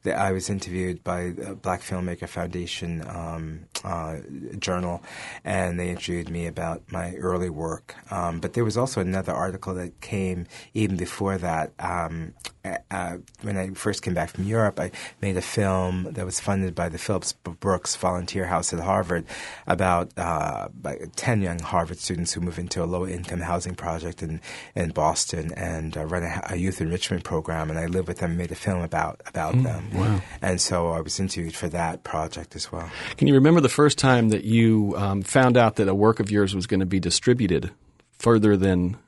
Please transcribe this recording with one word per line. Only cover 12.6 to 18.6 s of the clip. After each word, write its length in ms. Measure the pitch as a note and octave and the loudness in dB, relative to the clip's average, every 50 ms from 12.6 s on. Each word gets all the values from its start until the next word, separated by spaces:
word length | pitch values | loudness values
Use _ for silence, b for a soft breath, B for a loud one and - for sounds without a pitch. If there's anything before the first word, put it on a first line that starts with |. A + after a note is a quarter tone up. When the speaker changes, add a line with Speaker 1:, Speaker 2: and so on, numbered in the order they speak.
| _ F#2+ F2 - - _ | _ -8 -8 -8 -8 _
Speaker 1:
uh, 280 | G2 F#2+ F2+ F2 F2 F2+ F2+ - _ _ | -6 -6 -4 -6 -8 -10 -14 -18 _ _
when 160 | - G#2+ G#2 F#2+ | -8 -4 -4 -2
I 120 | F#2+ F#2+ | -4 -4
first 320 | F#2+ F#2+ - G#2+ G2 - | -6 -4 -2 -2 -2 -2
came 140 | - - F2+ | -2 -2 0
back 160 | E2+ E2 - | 0 -2 -2
from 140 | - - F#2 | -2 -4 -2
Europe, 340 | G2+ A2 A2+ A2 G#2 - - | 0 2 4 4 4 2 0
I 120 | D#2 F#2+ B B B B B B | -6 -6 B B B B B B
made 160 | - G2+ F#2 F#2 | -4 -2 0 -2
a 40 | |
film 680 | - - - A2+ G2+ G2 F#2+ F#2 F#2 F#2 F#2 F#2 F2+ F2 | -2 -2 0 0 2 2 2 2 0 0 -2 -2 -4 -4
that 140 | - - F#2 | -6 -6 -6
was 140 | F#2 F2+ - | -4 -6 -4
funded 340 | - - G2 G2 F#2+ F#2 E2 | -2 0 0 2 0 -2 -2
by 160 | F#2 F2 F2 | -2 -4 -4
the 80 | D#2+ F2 | -4 -6
Phillips 360 | - - G#2 F2+ - - - | -2 -2 -2 0 0 -4 -8
B-, 180 | _ _ F2 E2+ - | _ _ -12 -12 -4
Brooks 360 | - G2+ F#2 F2+ - - - | 0 2 2 2 0 -4 -6
Volunteer 500 | - - F2+ F2+ F2+ F2+ F2 - F#2+ F#2 F2 | -2 0 0 0 0 -4 -4 -4 -4 -2 0
House 260 | F2+ E2 | 0 0